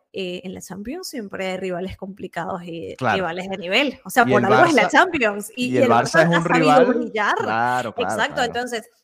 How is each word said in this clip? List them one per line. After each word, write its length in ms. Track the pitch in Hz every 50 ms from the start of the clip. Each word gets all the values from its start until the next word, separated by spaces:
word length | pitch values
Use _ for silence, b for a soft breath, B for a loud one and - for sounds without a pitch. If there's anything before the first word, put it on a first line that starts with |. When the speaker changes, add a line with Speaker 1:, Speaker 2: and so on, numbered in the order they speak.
| _ _ -
Speaker 1:
eh, 280 | - 190 180 180 180 -
en 100 | 185 185
la 80 | 185
Champions 460 | 180 - 190 185 208 226 269 359 381 -
siempre 400 | - 277 214 196 190 185 190 185
hay 100 | 185 185
rivales 400 | 190 190 180 185 185 185 - -
complicados 640 | - 190 190 - - 185 - 175 175 185 196 185 175
y 300 | 175 165 165 - - -
Speaker 2:
Claro. 200 | - 131 120 107
Speaker 1:
rivales 340 | 196 185 170 165 185 185 196
de 80 | 190 190
nivel. 420 | 170 175 190 226 285 294 254 - _
O 60 | 190
sea, 160 | - 262 240 247
Speaker 2:
Y 20 |
Speaker 1:
por 120 | 254 247
Speaker 2:
el 40 | 240
Speaker 1:
algo 200 | - - 254 339
es 80 | 339 320
la 80 | 240 -
Speaker 2:
Barça, 80 | -
Speaker 1:
Champions. 600 | - 294 339 370 330 311 240 214 202 202 208 - -
Y, 100 | - 247
Speaker 2:
y 120 | 247 127 123
Speaker 1:
y 0 |
Speaker 2:
el 80 | 117
Speaker 1:
el 40 | 117
Speaker 2:
Barça 300 | 117 117 123 131 - 165
Speaker 1:
Barça 20 |
Speaker 2:
es 60 | 160 170
un 80 | 170
Speaker 1:
ha 60 | 170
sabido 440 | 165 - - 165 160 151 147 147 -
Speaker 2:
rival, 0 |
Speaker 1:
brillar. 480 | 240 247 - 240 220 185 214 208 208 311 415
Speaker 2:
claro, 540 | 466 - 110 113 117 123 123 127 123 113 -
claro, 80 | - -
Speaker 1:
Exacto, 320 | 92 - 208 226 285 294
Speaker 2:
claro. 80 | - 254
Speaker 1:
entonces, 460 | 240 - 233 247 247 240 226 220 - _ _